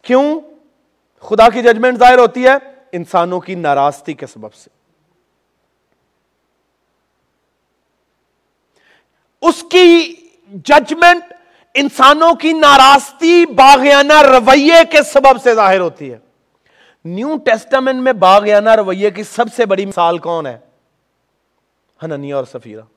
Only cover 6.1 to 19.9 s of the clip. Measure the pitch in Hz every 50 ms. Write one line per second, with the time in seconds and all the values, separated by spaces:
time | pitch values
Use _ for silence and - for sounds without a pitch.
6.1 | _ _ _ _ _ _ _ _ _ _ _ _ _ _ _ _ _ _ _ _
7.1 | _ _ _ _ _ _ _ _ _ _ _ _ _ _ _ _ _ _ _ _
8.1 | _ _ _ _ _ _ _ _ _ _ _ _ _ _ _ _ _ _ _ _
9.1 | _ _ _ _ _ _ - 339 - - - - - 359 359 339 339 339 311 339
10.1 | 339 _ _ _ _ _ _ _ 202 185 143 - 285 302 254 - 311 330 349 349
11.1 | 349 349 349 _ - _ _ _ _ _ _ _ _ 262 285 285 - - 262 277
12.1 | 294 302 320 339 330 226 294 320 320 320 302 285 277 269 262 269 277 277 - -
13.1 | _ _ 330 330 349 349 339 311 233 - 262 269 285 262 262 285 285 277 285 285
14.1 | 302 302 294 269 262 254 220 254 269 302 277 302 330 330 330 330 - 294 285 -
15.1 | - 277 269 269 269 247 - 247 226 220 208 190 190 190 180 165 135 _ 151 131
16.1 | 120 110 _ _ _ _ _ _ _ _ _ _ _ _ _ _ _ _ _ 165
17.1 | 175 196 240 294 311 269 - 247 220 220 - _ 254 262 262 262 262 254 254 262
18.1 | 247 190 185 185 190 208 208 208 208 208 208 226 220 214 202 190 185 190 202 208
19.1 | 185 208 214 - - 214 240 226 - - 233 196 196 190 202 196